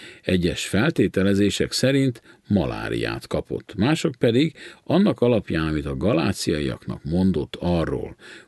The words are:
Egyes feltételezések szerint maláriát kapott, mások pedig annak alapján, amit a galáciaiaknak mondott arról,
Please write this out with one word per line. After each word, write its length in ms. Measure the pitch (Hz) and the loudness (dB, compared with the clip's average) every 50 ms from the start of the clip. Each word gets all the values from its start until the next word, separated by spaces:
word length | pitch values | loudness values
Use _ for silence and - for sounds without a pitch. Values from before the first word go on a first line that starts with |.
| - - - - - | -20 -20 -18 -8 -2
Egyes 440 | - 95 90 85 85 - - - | 0 0 2 2 0 -2 -2 -6
feltételezések 1040 | - - 98 127 165 - - 107 87 - 95 92 101 98 98 104 98 - - - - | -2 0 2 2 2 2 2 0 2 2 0 2 2 2 2 2 2 2 0 -2 -2
szerint 500 | - - 131 127 139 139 135 131 117 - _ - - _ _ | 0 0 0 2 2 2 0 0 -2 -6 _ -20 -20 _ _
maláriát 800 | - 104 95 73 62 55 53 55 55 58 58 57 57 57 58 - | 0 2 2 2 0 -4 -6 -6 -4 -4 -4 -2 -4 -6 -6 -6
kapott, 480 | - - 73 - - 64 - - - - | -6 -6 -6 -4 -6 -8 -10 -10 -8 -2
mások 400 | 107 104 139 160 160 - 165 131 - | 0 0 2 0 0 0 -4 -2 2
pedig 340 | - 120 113 127 156 160 - - - - - - _ | 2 2 4 4 2 0 -2 -8 -20 -20 -20 -14 _
annak 360 | - 135 180 202 190 131 - | 0 2 4 4 4 2 2
alapján, 460 | 120 123 120 101 - - 95 80 80 | 2 4 4 2 0 -2 -2 -2 0
amit 180 | 78 78 76 69 | 0 0 -2 -2
a 120 | 71 67 | -4 -4
galáciaiaknak 1040 | 64 73 104 131 82 73 101 - - - - 85 76 71 64 58 - - - - - - | 0 0 2 2 2 2 0 -2 -2 -2 -2 -2 0 -2 -4 -4 -6 -8 -10 -10 -8 -4
mondott 520 | 71 82 90 92 95 85 76 67 - - - | -2 0 2 2 2 2 0 -2 -4 -8 -6
arról, 560 | - 87 87 82 78 73 65 62 - - - _ - - - - - | -2 0 0 0 0 -2 -2 -6 -6 -8 -12 _ -20 -20 -20 -20 -14